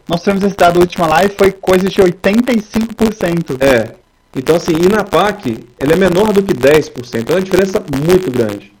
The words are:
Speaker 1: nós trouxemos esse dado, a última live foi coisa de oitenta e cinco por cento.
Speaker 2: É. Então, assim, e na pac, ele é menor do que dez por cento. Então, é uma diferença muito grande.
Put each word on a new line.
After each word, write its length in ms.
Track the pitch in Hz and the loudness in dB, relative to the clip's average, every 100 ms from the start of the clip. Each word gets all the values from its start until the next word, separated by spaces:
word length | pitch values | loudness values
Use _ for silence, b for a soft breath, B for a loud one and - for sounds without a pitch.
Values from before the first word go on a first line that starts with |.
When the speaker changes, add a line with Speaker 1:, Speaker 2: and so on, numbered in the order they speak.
| - | -8
Speaker 1:
nós 140 | 170 | -4
trouxemos 220 | - 196 | -2 -2
esse 120 | 196 185 | -2 2
dado, 220 | 175 175 | 2 4
a 40 | |
última 260 | 175 - 165 | 2 0 0
live 280 | 156 196 - | 2 0 2
foi 140 | 196 | 0
coisa 380 | - - 185 190 | 0 0 0 2
de 120 | 175 | 2
oitenta 500 | 185 175 196 214 247 | 2 0 0 0 2
e 100 | 233 | -2
cinco 340 | - 220 226 - | -2 -4 -6 -2
por 180 | 220 | -2
cento. 440 | 208 180 170 160 127 | -2 -4 -4 -4 -2
Speaker 2:
É. 360 | 135 120 107 - _ _ _ 135 | 2 2 0 -10 _ _ _ -6
Então, 200 | 131 165 | 0 0
assim, 180 | 170 | 0
e 140 | 160 180 | 0 2
na 160 | 214 | 2
pac, 600 | 196 156 202 202 127 110 - - | 0 0 0 -2 -8 -10 -12 -6
ele 140 | 151 | 0
é 20 | 165 | 2
menor 360 | 190 170 214 | 2 2 2
do 120 | 196 | 2
que 100 | 196 | 0
dez 340 | - 135 156 139 | 2 4 4 0
por 160 | - 120 | -8 -10
cento. 180 | 113 | -6
Então, 120 | 123 175 | -4 -4
é 40 | |
uma 60 | 190 | -2
diferença 380 | 185 196 196 - 139 160 | 0 0 -2 -6 -4 0
muito 240 | 185 - | 0 0
grande. 420 | 120 110 101 - _ | -2 -4 -6 -14 _